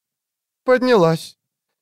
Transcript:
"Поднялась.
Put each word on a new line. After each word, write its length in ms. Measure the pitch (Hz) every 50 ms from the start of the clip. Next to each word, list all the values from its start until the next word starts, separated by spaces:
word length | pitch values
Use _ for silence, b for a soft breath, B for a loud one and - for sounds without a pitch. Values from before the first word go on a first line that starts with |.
| _ _ _ _ _ _ _ _ _ _ _ _ _
"Поднялась. 760 | - 254 247 247 254 240 202 165 165 165 160 - - _ _ _ _ _ _ _ _ _ _